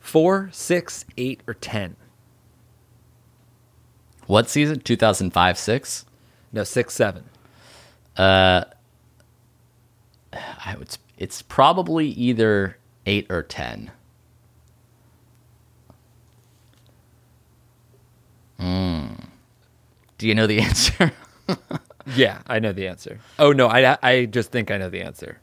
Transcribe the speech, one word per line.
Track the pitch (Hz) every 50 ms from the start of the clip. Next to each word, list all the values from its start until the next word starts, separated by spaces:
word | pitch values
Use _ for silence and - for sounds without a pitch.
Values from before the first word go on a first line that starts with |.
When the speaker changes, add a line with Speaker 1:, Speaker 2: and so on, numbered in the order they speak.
Speaker 1:
Four, | _ - - 156 160 180 190 196 196 190 -
six, | - - - 175 175 170 - - - - - -
eight, | - 123 127 131 - _
or | - 113
ten. | _ - - - 107 98 87 87 _ - _ _ _ _ _ _ _ _ _ _ _ _ _ _ _ _ _ _ _ _ _ _ _ _ _ _ _ _ _ _ _ _ _ _ _ _ _ _ _ _ _ _ _ -
Speaker 2:
What | - 196 208 233 -
season? | - 147 147 147 156 135
Two | - - 120
thousand | 104 - 110 101 - 101 92 -
five, | 87 87 90 87
six? | - - - 110 139 - - - - - _ _ _ _ _ _ _ _ _ -
Speaker 1:
No, | 110 101
six, | - - 127 120 - -
seven. | - 117 104 92 90 - - _ _ _ _ _ _ - - - - - _ _ _ _ _ _ -
Speaker 2:
Uh, | 95 95 95 95 92 95 92 90 87 - - _ _ _ _ _ _ _ _ _ _ _ _ _ _ _ _ _ _ _ _ _ _ _ _ _ _ _ _ _ _ _ -
I | - - - - - - - 95 -
would, | - - - - _ _ _
it's | _ - - - -
probably | - _ - - 135 147 170 185 180 165 160 165 156 147
either | 110 - 120 123 127 110 113 110 107 101 98 95 - _ _ _ _ _ _
eight | 98 101 101 - -
or | 92 85 76
ten. | - - - 73 60 57 50 55 53 - _ _ _ _ _ _ _ _ _ _ _ _ _ _ _ _ _ _ _ _ _ _ _ _ _ _ _ _ _ _ _ _ _ _ _ _ _ _ _ - _ _ _ _ _ _ _ _ _ _ _ _ _ _ _ _ _ _ _ _ _ _ _ _ _ _ _ _ _ _ _ _ _ _ _ _ _ _ _ _ _ _ _ _ _ _ _ _ _ _ _ _ _
Hmm. | 87 90 90 95 95 92 85 80 71 57 53 - - - - _ _ _ _ _ _ _ _ _ _ _ _ _ _ _ _ _
Do | - 110
you | 107
know | 110 110
the | 107 107 107
<laughs> |
answer? | 110 - - - - - - - 190 160 - - - - _ _ _ - 185 - _ _ - 151 _ _ - _ - - 131
Speaker 1:
Yeah, | 123 131 104 98 - -
I | - 127 110
know | 110 107 95
the | 95 95 92
answer. | 90 - - - - 107 - - - -
Oh, | 151 147 147
no, | 135 127 117
I, | 110 123 131 127 135 - -
I | 127 127 127 123
just | 113 104 123 110 -
think | - 123 110 -
I | 104 101
know | 95 92
the | 92 92 90
answer. | 85 - - - - 82 _